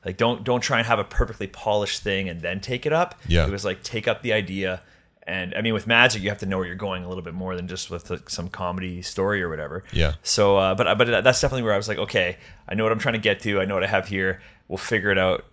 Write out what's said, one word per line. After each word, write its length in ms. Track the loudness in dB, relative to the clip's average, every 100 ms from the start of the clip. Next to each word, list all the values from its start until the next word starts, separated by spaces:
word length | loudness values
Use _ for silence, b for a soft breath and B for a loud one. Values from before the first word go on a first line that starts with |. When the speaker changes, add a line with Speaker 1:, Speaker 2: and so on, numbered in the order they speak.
Speaker 1:
like, 140 | -10 0
don't, 260 | 0 0
don't 160 | 0 0
try 180 | 2 0
and 80 | 2
have 120 | 0
a 40 | 2
perfectly 420 | 0 -2 -2 -10
polished 540 | -6 0 0 0 -4
thing 260 | -2 -2 -2
and 140 | -6
then 180 | -6 -6
take 260 | -6 -6 0
it 60 |
up. 240 | 0 -2 -6 2
Speaker 2:
Yeah. 160 | 4 4
Speaker 1:
It 40 |
was 120 | 0
like, 200 | -4 -6
take 260 | -6 -4 -2
up 120 | -2
the 120 | 0
idea. 480 | 0 0 -4 -4 -6 b b b _ -8
And 300 | -6 -4 -2
I 60 |
mean, 120 | 0
with 140 | 0 4
magic, 340 | 6 6 4
you 60 | -4
have 100 | -4
to 60 | -2
know 120 | -2
where 80 | -2
you're 80 | -6
going 300 | -6 -6 -6
a 20 |
little 160 | -8
bit 100 | -8
more 220 | -8 -6 -6
than 140 | -6
just 200 | -8 -8
with, 200 | -10 -8
like, 200 | -10 -8
some 200 | -8 -8
comedy 520 | -6 -4 -4 -6 -8
story 400 | -8 -2 0 0
or 60 | -2
whatever. 380 | -6 -8 -10 -6
Speaker 2:
Yeah. 200 | 0 2 0
Speaker 1:
So, 340 | -2 4 6 6
uh, 180 | 4 2
but, 220 | 2 4
but 100 | 4 6
that's 160 | 4 4
definitely 240 | 0 0
where 80 | 0
I 40 | 0
was 100 | 0
like, 100 | -4
"Okay, 360 | 0 0 0 -4 B B -6
I 60 |
know 100 | 0
what 80 | 2
I'm 80 | 2
trying 140 | 0
to 60 | 2
get 180 | 2 2
to. 180 | 0 0
I 40 | 2
know 100 | 0
what 100 | 2
I 20 |
have 180 | 0 0
here. 320 | -2 -2 -2 B B _
We'll 100 | -8
figure 340 | -2 0 2
it 60 | 4
out 280 | 4 0 -4